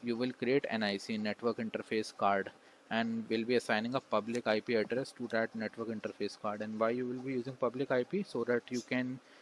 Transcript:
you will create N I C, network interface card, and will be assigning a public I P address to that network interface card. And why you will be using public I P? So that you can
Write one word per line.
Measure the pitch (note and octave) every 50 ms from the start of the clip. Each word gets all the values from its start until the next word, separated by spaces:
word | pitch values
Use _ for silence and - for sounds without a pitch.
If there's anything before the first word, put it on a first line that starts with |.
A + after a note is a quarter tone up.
| -
you | A#2+ A#2
will | A2+ B2 B2+ B2
create | - - A#2 C3 C#3+ - -
N | - A2 A2
I | G2+ G2+
C, | G2 - - A2+
network | G#2+ G#2+ G#2+ G2+ - - A#2+ A2 -
interface | A#2 A2 - A2+ A2 - B2 A2 G#2+ - -
card, | - G#2+ G2+ G2+ G2 F#2+ - - - - - - - - -
and | A2+ A2+ A#2 A#2 A2+ A2+ G#2+ -
will | A2+ A2+ A2+
be | A#2 B2+
assigning | A#2 - - A#2 G#2+ A2 A#2+ B2+
a | C3+
public | - - - G#2+ G#2 A2 A#2 A#2+ A2+
I | A#2 G#2+ G#2+
P | - - A#2+
address | A2+ G#2 - A#2 B2 C3+ - -
to | - B2 A2+
that | - A2+ A2+ A2+ -
network | A2+ A2 G#2 - - A2+ A2
interface | A2+ G#2+ - A2 G2+ - G#2 G2+ - -
card. | - G#2+ G#2 G#2+
And | G#2+ A2 A2 G#2+
why | A2+ A2+
you | A#2+ B2 B2+
will | B2 B2+ C3 B2+
be | C3+ C3+
using | B2 A#2 C3 C3
public | - - A#2+ A2+ C3 C#3 -
I | C3+ B2+ B2
P? | - - G3 G3
So | - - B2+ A#2
that | - A#2+ A#2+ - -
you | B2 A#2+ A2+
can | - C3 B2+ B2+ B2+ C3 C3+ - - - -